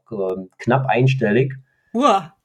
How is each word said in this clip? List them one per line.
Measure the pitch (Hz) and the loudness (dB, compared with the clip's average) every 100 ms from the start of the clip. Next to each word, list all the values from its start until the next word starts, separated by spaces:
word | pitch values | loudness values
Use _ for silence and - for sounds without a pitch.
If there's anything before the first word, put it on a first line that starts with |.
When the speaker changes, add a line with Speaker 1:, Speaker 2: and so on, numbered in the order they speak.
| - | -12
Speaker 1:
ähm, | 104 92 92 92 - | -6 -6 -6 -10 -8
knapp | - 131 131 | -2 0 0
einstellig. | 113 131 135 107 113 135 - _ _ _ | 2 2 2 0 0 0 -6 _ _ _
Speaker 2:
Uah. | 226 277 196 156 _ | 0 2 2 -2 _